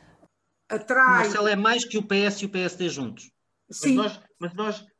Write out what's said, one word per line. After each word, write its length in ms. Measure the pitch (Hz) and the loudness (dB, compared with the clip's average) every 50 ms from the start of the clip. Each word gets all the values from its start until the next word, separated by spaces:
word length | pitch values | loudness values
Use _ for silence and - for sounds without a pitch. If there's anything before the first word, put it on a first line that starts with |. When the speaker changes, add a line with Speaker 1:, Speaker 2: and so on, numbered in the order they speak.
| _ _ _ _ _ _ _ _ _ _ _ _ _ - | _ _ _ _ _ _ _ _ _ _ _ _ _ -8
Speaker 1:
atrai 360 | 220 214 - - 254 262 262 | -8 -6 -2 0 4 4 6
Speaker 2:
O 60 | 254 | 6
Marcelo 380 | 247 233 214 208 208 208 208 214 | 6 4 4 2 0 0 0 2
é 80 | 208 | 2
mais 280 | 196 202 220 240 233 240 | 2 2 2 2 0 -2
que 140 | - 214 214 | -4 -4 -4
o 40 | |
P 160 | 202 - 202 196 | -2 0 0 2
S 240 | 202 202 196 - 202 | 2 0 -2 -4 -6
e 20 | |
o 20 | 196 | -6
P 120 | - 185 | -4 -4
S 180 | 180 170 180 180 | -4 -4 -4 -4
D 100 | 180 165 | -4 -4
juntos. 440 | 135 139 131 110 98 - - - _ _ _ _ _ _ _ - | -4 -6 -8 -8 -10 -12 -20 -20 _ _ _ _ _ _ _ -18
Speaker 1:
Sim. 280 | - - - 269 262 | -10 -4 0 2 2
Speaker 3:
Mas 80 | 226 214 | 2 2
nós, 160 | 208 - - - _ _ - | -2 -4 -10 -16 _ _ -10
mas 160 | 170 175 180 | -10 -8 -6
nós 320 | 190 214 214 202 - - _ _ | -4 -4 -4 -6 -8 -12 _ _